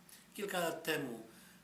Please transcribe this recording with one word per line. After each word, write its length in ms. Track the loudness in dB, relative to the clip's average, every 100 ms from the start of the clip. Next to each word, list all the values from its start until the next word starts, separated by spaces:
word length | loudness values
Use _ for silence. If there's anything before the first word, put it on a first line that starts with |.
| -20 -18 -12
Kilka 260 | -4 0 4
lat 240 | 4 2
temu 440 | 2 2 2 -2 -8 -16 -18 -18